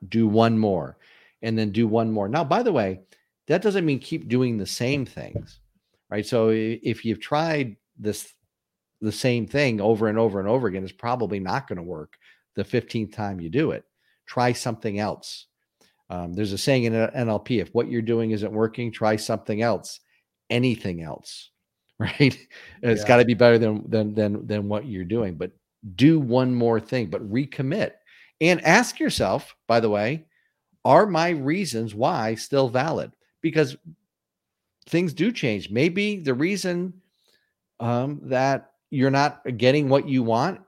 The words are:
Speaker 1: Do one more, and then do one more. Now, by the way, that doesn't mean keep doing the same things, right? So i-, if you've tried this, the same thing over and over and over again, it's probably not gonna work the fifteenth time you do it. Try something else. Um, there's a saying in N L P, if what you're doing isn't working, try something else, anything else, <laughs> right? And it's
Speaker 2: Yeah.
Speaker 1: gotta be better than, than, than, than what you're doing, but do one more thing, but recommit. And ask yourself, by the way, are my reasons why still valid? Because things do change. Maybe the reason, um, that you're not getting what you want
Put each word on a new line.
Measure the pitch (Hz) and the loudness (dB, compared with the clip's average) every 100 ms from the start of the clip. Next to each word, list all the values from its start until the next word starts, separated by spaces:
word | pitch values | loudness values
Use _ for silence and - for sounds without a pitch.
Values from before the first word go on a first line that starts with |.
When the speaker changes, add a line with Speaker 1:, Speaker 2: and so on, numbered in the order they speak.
| 92 | -4
Speaker 1:
Do | 110 110 | 0 4
one | 107 113 110 | 4 4 2
more, | 107 92 67 - _ - _ _ | 0 -2 -6 -12 _ -20 _ _
and | 113 110 | -6 -2
then | 107 | -2
do | 101 113 | 0 2
one | 113 113 | 2 0
more. | 107 98 | -2 -2
Now, | 147 | -2
by | 147 185 | 0 0
the | 240 | 2
way, | 147 98 92 _ _ _ _ - | 0 0 -4 _ _ _ _ -2
that | 170 | 0
doesn't | 208 196 165 | 0 0 0
mean | 135 | 0
keep | - 160 - | -4 -8 -2
doing | 127 127 113 | 0 2 -2
the | 92 | -4
same | - 120 143 127 | -4 -2 -2 -6
things, | - 57 - - - _ _ _ _ _ | -10 -10 -10 -12 -20 _ _ _ _ _
right? | 104 104 | -6 -2
So | 120 110 | 2 2
i-, | 110 110 113 | 2 0 -4
if | - 110 | -4 -4
you've | 113 110 | -4 -6
tried | - 147 165 151 123 101 _ - | -4 -2 -2 -2 -4 -10 _ -8
this, | 107 101 - _ _ _ _ _ _ _ | -6 -6 -10 _ _ _ _ _ _ _
the | 107 | -6
same | - 131 120 107 | -2 0 0 0
thing | 143 143 110 | 0 0 2
over | 101 110 110 | 2 2 2
and | 107 | 2
over | 113 98 | 0 0
and | 98 | 0
over | 127 113 | 0 0
again, | 92 | -4
it's | 92 | -8
probably | - 120 123 107 101 | -8 -4 -2 -2 -4
not | 92 123 - | -4 -4 -6
gonna | 90 | -10
work | 85 80 76 _ _ _ _ - | -10 -12 -14 _ _ _ _ -10
the | |
fifteenth | 95 120 - 117 107 | -4 -4 -2 -6 -6
time | - 104 95 | -6 -8 -6
you | 82 | -4
do | 117 151 | -2 -2
it. | 64 - _ _ _ - | -4 -10 _ _ _ -8
Try | - 123 | 0 0
something | 123 123 113 110 101 | 0 -4 -6 -6 -4
else. | 104 78 - - - _ _ _ _ _ - | -4 -6 -12 -18 -20 _ _ _ _ _ -12
Um, | 90 87 | -10 -6
there's | 87 107 | -4 -4
a | 98 | -2
saying | - 131 | 2 2
in | 117 | 2
N | 113 113 135 117 | 2 0 0 -2
L | 104 | -2
P, | - 120 | -2 -2
if | 90 | 0
what | 117 - | -2 -2
you're | 120 | -2
doing | 113 117 113 | 0 0 0
isn't | 107 104 | -2 -2
working, | 107 113 113 120 | 0 -2 -2 -8
try | - 110 110 | -2 0 0
something | - 110 - 104 | -2 -4 -4 -2
else, | 117 95 - - _ _ _ _ - | 0 -2 -6 -18 _ _ _ _ -4
anything | 120 127 113 101 85 | 0 0 0 -4 -6
else, | 80 - - - - _ _ | -8 -12 -16 -20 -20 _ _
<laughs> | _ _ - | _ _ -6
right? | - - 139 - - - - - | -4 2 2 2 -8 -20 -20 -4
And | 120 | 0
it's | 110 | 2
Speaker 2:
Yeah. | 107 | 6
Speaker 1:
gotta | 120 120 | 6 6
be | |
better | 110 120 117 | 6 6 6
than, | 110 107 - | 4 0 -2
than, | 113 107 | -2 0
than, | 107 107 104 120 | 0 0 -2 -4
than | 104 101 | -4 -2
what | 104 143 | -4 -6
you're | 95 87 | -8 -4
doing, | 117 101 80 | -2 -2 -4
but | 90 - _ _ 107 90 | -10 -12 _ _ -12 4
do | 139 160 | 6 6
one | 127 123 127 | 2 2 2
more | 123 117 113 | 2 2 2
thing, | 110 127 101 | 0 -4 -2
but | 92 107 | -6 -4
recommit. | 113 143 - 131 202 - - _ - _ - | -4 -4 -4 -4 -2 -4 -8 _ -20 _ 0
And | 160 175 | 2 4
ask | 147 196 233 - | 4 4 4 -2
yourself, | 311 - 98 120 - - - | -2 0 0 -2 -6 -8 0
by | 117 | 2
the | 113 | 2
way, | 101 107 156 - _ _ _ _ _ 123 | 0 -2 -4 -10 _ _ _ _ _ 4
are | 151 214 | 6 6
my | 160 170 | 2 0
reasons | 165 135 180 170 113 113 101 | 0 -2 -2 -2 -4 -6 -2
why | 139 165 110 110 | -2 0 -2 -4
still | - 139 131 | -2 0 2
valid? | 127 151 120 - - _ _ | 0 -2 -4 -6 -12 _ _
Because | 165 156 135 - - - _ _ _ _ _ _ _ _ - | -2 0 0 -2 -20 -20 _ _ _ _ _ _ _ _ -4
things | 165 180 | -2 0
do | 131 202 | 0 -2
change. | 240 135 104 85 | 0 -2 -2 -2
Maybe | 107 165 180 208 208 | 0 0 0 -2 -2
the | 147 | -2
reason, | 127 170 196 185 175 185 175 _ _ _ _ _ _ _ - | 0 0 -2 -2 -4 -6 -10 _ _ _ _ _ _ _ -8
um, | 117 120 135 147 | -2 -2 -2 -6
that | - 127 135 135 - _ _ | -2 0 2 0 -6 _ _
you're | 147 135 | 0 2
not | 139 147 - - 117 | 4 2 -2 -8 2
getting | 123 147 139 | 4 4 4
what | 139 156 | 2 2
you | 131 | 0
want | 113 113 156 - | 2 2 0 -4